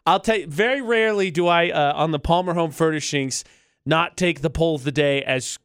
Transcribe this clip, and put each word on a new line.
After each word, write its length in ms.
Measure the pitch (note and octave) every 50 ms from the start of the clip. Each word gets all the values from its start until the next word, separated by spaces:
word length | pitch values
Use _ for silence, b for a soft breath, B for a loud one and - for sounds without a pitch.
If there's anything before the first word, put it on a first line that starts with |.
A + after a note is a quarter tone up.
| b
I'll 140 | - F3 G3
tell 160 | - - A3
you, 100 | G#3+ -
very 340 | E3+ C#3+ D3+ G#3 A#3+ C4 C#4+
rarely 500 | C4 A3+ A#3 A3+ A3 A3 G#3+ G3+ F#3+ F#3+
do 180 | D#3 D#3+ F3 F3
I, 220 | E3+ E3+ E3+ F3
uh, 220 | F3 D#3+ D3 C#3+ D3
on 160 | D3 D3+ E3 D#3+
the 60 | D3
Palmer 340 | - - E3+ F3 F3+ F3+ E3+
Home 160 | F3 E3 D#3+
Furnishings, 720 | C3+ - E3 D#3+ D#3 D3+ C#3+ - - C#3+ C3+ C3 B2 - - b b b b b b b b
not 320 | - D#3 D#3+ E3+ F3 -
take 260 | - F#3 F3 E3 C#3+ C#3
the 60 | E3
poll 260 | C#3 - D#3+ E3 D#3+
of 80 | D3 B2+
the 80 | C#3+ C3+
day 300 | D3 D3 C#3+ C#3 C#3 C3+
as 360 | - C3+ C3 B2 - - - _